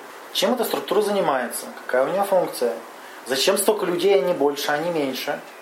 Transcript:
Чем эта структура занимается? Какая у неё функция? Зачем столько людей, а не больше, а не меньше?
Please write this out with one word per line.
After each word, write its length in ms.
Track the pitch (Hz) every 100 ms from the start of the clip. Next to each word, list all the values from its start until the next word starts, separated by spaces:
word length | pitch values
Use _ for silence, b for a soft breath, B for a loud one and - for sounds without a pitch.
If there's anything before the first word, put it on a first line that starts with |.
| - - -
Чем 220 | - 202
эта 100 | 240
структура 380 | 214 143 - 190
занимается? 640 | 202 202 165 135 120 - - -
Какая 200 | - 127
у 80 | 143
неё 120 | 185
функция? 500 | 196 185 - - 120 113 - B B B 113
Зачем 320 | 131 190 196
столько 260 | - 214 185
людей, 280 | 175 190 190
а 60 |
не 100 | -
больше, 380 | 139 143 139 -
а 80 | 147
не 120 | 170
меньше? 500 | 160 139 123 - 160 - -